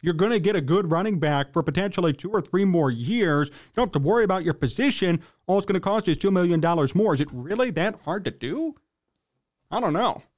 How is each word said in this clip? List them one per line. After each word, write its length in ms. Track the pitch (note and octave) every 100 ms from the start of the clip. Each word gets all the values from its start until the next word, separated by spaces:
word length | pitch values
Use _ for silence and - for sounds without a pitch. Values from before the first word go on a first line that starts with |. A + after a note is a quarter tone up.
You're 120 | E3
gonna 240 | D#3+ G3+ A3+
get 160 | E3+
a 60 | G3+
good 320 | C3+ E3+ F3
running 260 | E3 G#3+ F#3
back 360 | D3+ C#3+ C#3
for 100 | E3+
potentially 480 | E3 D3+ G3 F#3+ E3+
two 180 | C#3+ F#3+
or 120 | G#3+
three 240 | - F#3 G3
more 260 | E3+ C#3+
years. 560 | A#2 A#2+ A#3+ F3+ D3 D3
You 80 | - - -
don't 100 | A#3
have 80 |
to 120 | D3 C#3
worry 200 | A#3 G#3
about 180 | F#3
your 100 | E3
position. 680 | D3 B2+ - C4+ - F#3 E3 - _ -
All 100 | G3
it's 80 | F#3+
gonna 140 | F#3+
cost 300 | G3 G#3+ G3+
is 80 | D3+
two 120 | G3
million 300 | F#3 F3 E3
dollars 340 | E3 E3+ C#3
more. 200 | F#3 G#3+
Is 80 | C3+
it 80 | D3
really 400 | B2 C3 G#3+ B3
that 300 | D#3 G3 -
hard 240 | - G3 F3+
to 60 |
do? 440 | - B2 A#3 E4 D4 _ _ _ _ _ _ _ _ _
I 100 | A3+
don't 140 | G#3+
know. 300 | D#3+ A#3 - -